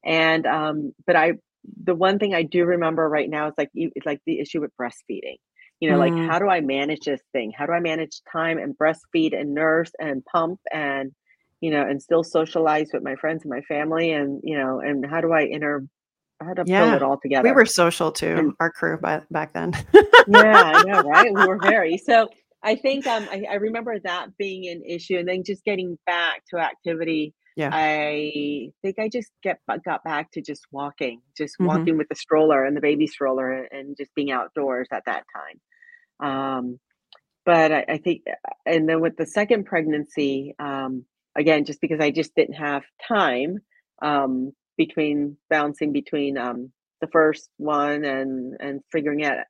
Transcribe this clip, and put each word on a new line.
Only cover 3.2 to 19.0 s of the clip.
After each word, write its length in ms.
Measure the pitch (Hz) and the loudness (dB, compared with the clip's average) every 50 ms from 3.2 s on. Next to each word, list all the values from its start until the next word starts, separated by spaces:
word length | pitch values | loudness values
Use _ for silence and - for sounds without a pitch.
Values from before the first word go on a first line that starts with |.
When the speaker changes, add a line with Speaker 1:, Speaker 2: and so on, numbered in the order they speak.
| 135 - | -2 -2
Speaker 1:
now 200 | 156 151 151 151 | -4 -4 -6 -6
is, 60 | 147 - | -4 -4
like, 120 | 147 - _ | -6 -6 _
you, 160 | - 165 151 - | -6 -6 -6 -6
it's 120 | - - | -8 -6
like 140 | 156 147 139 _ | -6 -6 -6 _
the 160 | 165 160 - | -6 -4 -4
issue 200 | 143 139 - 165 | -6 -6 -6 -6
with 140 | 147 143 _ _ | -6 -6 _ _
breastfeeding. 560 | 127 120 - - _ _ 110 90 - 65 65 _ _ _ _ _ - _ _ _ | -10 -10 -10 -14 _ _ -12 -10 -10 -14 -16 _ _ _ _ _ -20 _ _ _
You 100 | 165 156 | 0 2
know, 80 | 147 143 | 2 4
like, 140 | 135 135 170 | 4 2 2
Speaker 2:
Mm. 120 | 165 165 165 | 0 -2 0
Speaker 1:
how 100 | 160 175 | 0 0
do 100 | 196 202 | 2 2
I 120 | 185 175 | 2 2
manage 400 | 156 135 135 139 143 147 156 147 | 0 -2 -2 -2 -2 -4 -4 -6
this 220 | - 151 139 131 _ _ _ | -4 -6 -6 -6 _ _ _
thing? 200 | 135 117 107 107 | -6 -6 -6 -8
How 140 | - 147 | -8 -4
do 60 | 147 170 | -2 -2
I 80 | 170 | -2
manage 400 | 170 165 156 160 160 151 - - _ - - | -2 -2 -4 -4 -6 -8 -10 -20 _ -10 -6
time 240 | 165 160 165 165 156 | -4 -2 -2 -2 -4
and 180 | 95 143 135 _ | -6 -8 -4 _
breastfeed 600 | 151 156 160 - _ _ - 170 160 156 151 - | 0 0 0 -2 _ _ -2 0 0 0 0 -2
and 140 | 147 147 143 | -4 -4 -2
nurse 360 | 147 160 160 156 160 165 - _ - | 0 2 2 2 2 0 -2 _ -10
and 260 | 156 151 139 131 127 | -6 -6 -6 -8 -8
pump 340 | - - 175 165 165 185 190 _ - - | -2 -2 -2 0 0 -4 -8 _ -8 -6
and, 400 | 156 151 143 139 139 135 135 139 _ _ _ _ _ _ _ _ _ | -4 -4 -4 -4 -4 -6 -8 _ _ _ _ _ _ _ _ _ _
you 100 | - 165 | -4 -2
know, 120 | 151 147 139 | 0 0 0
and 200 | 101 143 143 - | 0 -2 -6 -2
still 200 | _ 170 165 165 | _ 2 2 2
socialize 680 | 165 - 165 160 160 - 170 160 156 151 156 156 151 - | 2 0 0 0 0 0 0 2 2 2 2 0 -2 -4
with 100 | 139 - | -6 -6
my 140 | 139 135 | -6 -8
friends 280 | 139 - 156 160 160 - | -4 -4 -4 -4 -4 -8
and 60 | 151 | -8
my 120 | 127 127 147 | -8 -8 -6
family? 500 | - 156 147 151 156 160 165 170 165 160 | -6 -4 -4 -2 -2 0 0 0 0 0
And, 280 | 147 143 139 139 - - | 0 -2 -2 -4 -6 -6
you 120 | - 156 143 | -6 -4 -2
know, 220 | 135 131 131 131 | -2 -2 -2 -2
and 240 | 71 139 143 139 127 | -2 -2 -2 -2 -4
how 140 | 143 151 165 | -4 -4 -2
do 120 | 160 165 165 | 0 2 2
I 100 | 160 151 | 2 2
inter-, 440 | - - 151 151 147 147 143 135 143 _ _ _ _ _ _ _ _ _ _ 156 | 0 -2 -4 -4 -4 -4 -4 -6 -12 _ _ _ _ _ _ _ _ _ _ -12
how 120 | 170 180 | -8 -6
to 100 | 180 175 | -4 -2
pull 60 | 175 | 2
Speaker 2:
Yeah. 260 | 185 196 214 240 - | 4 6 6 6 6
Speaker 1:
it 60 | 139 139 | 2 2
all 140 | 135 - - - | 0 0 -2 -2
Speaker 2:
We 60 | - | 0
Speaker 1:
together? 260 | - 135 127 240 269 | 0 4 4 6 6
Speaker 2:
were 120 | 277 220 | 6 6
social 460 | 220 - - 175 170 170 - 170 156 160 | 6 6 2 2 2 4 0 -2 -2 -2
too, 220 | - 165 165 165 | -2 -2 0 0
Speaker 1:
And 160 | 160 156 147 - _ | 2 0 0 0 _
Speaker 2:
our 100 | 160 165 | -2 -2
crew 280 | - - - 165 160 | -2 -2 -4 -2 -2
ba-, 280 | 160 | -2